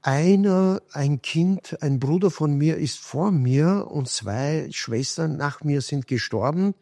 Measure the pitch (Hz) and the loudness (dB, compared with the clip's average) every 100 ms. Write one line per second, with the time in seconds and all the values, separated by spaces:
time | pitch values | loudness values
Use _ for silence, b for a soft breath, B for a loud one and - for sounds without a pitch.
0 | - 135 170 196 202 185 190 190 _ 143 | 0 2 4 4 4 4 2 0 _ -4
1 | 143 143 - 160 175 190 - - 147 139 | 0 0 -2 0 2 0 -4 -6 -2 0
2 | 131 175 190 - 156 143 151 160 139 - | 0 2 2 0 0 2 2 0 -4 -6
3 | - 135 196 170 123 135 160 202 - 151 | -8 -2 0 2 2 4 4 2 -2 -6
4 | 127 - 101 107 139 156 - - - 117 | -4 -6 -4 -4 -2 -4 -4 -8 -4 -4
5 | 135 - 160 151 143 - 151 143 127 143 | -4 -2 -4 -2 -4 -4 -2 -2 -2 -6
6 | 131 123 - 110 120 165 196 190 | -2 -4 -2 -2 -2 0 -2 -2